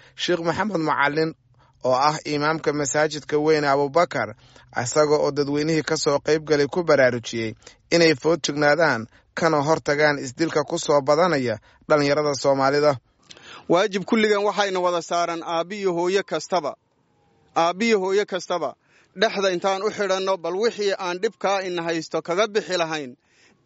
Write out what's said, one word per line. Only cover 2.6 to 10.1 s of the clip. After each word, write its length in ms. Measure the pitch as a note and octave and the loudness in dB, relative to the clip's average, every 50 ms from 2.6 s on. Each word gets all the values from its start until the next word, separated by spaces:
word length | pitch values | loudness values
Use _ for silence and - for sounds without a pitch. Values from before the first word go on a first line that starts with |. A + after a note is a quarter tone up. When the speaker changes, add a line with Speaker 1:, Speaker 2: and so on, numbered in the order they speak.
| D3 D#3 C#3+ | -2 -2 -2
Speaker 1:
masaajidka 640 | D3 D3 C3+ - D3+ D3+ D#3+ D3 D3+ C#3 - D3+ D3 | -2 -4 -2 0 0 0 0 -2 -6 -8 -4 -2 0
weyn 260 | D3 D#3 D#3+ D3+ D3 | 2 2 2 2 4
Abubakar, 640 | C#3+ C#3 C#3+ C#3+ C#3+ C3+ E3 F3 F3+ - C#3+ A2+ G#2 G#2 _ _ - - - - _ - - B2 | 2 2 2 2 2 2 2 2 2 0 -6 -6 -6 -8 _ _ -20 -20 -20 -20 _ -8 -6 -6
isaga 340 | B2 - D#3 D3+ D3 D3+ D3 | -2 2 2 4 4 4 2
oo 120 | D3 D3 | 2 0
dadweynihii 520 | C#3+ C#3 D3 C#3 C#3+ D3 D3+ D#3 E3 D#3 D3 | 0 0 -2 -2 0 -2 0 0 0 -2 0
ka 140 | - D#3+ | -2 -2
soo 220 | D3 - D#3 C#3+ C#3+ | -2 0 0 0 0
qayb 240 | - - D3+ D#3+ D#3 | 0 0 0 0 2
galay 200 | D3 D#3 C#3+ C#3+ | 0 2 2 2
ku 160 | C#3 - F#3 F3 | 0 0 -4 2
baraarujiyey 680 | D#3+ D3+ C3+ C3+ B2 A#2+ B2 A2+ - - A#2 A2+ A2 G#2+ - _ - - _ _ _ | 2 4 6 6 4 2 0 -6 -8 -8 -6 -6 -6 -8 -12 _ -20 -20 _ _ _
inay 240 | - E3+ E3+ E3 D#3 | 2 4 4 4 4
food 260 | C3+ - D3+ E3+ E3+ - | 2 2 0 0 0 -2
jignaadaan 640 | - C#3+ C#3+ D3 D3 D3 D#3 E3+ D#3 C3 A2+ A2 - _ _ _ _ _ | -6 -2 2 2 2 4 4 2 2 2 0 -4 -10 _ _ _ _ _
kana 240 | - F3 E3 D#3+ D3 C#3 | -2 0 2 2 2 2
hortagaan 560 | D3 D#3+ D#3 - - D3 C#3+ D3+ D3+ | 2 0 0 0 -2 0 2 2 2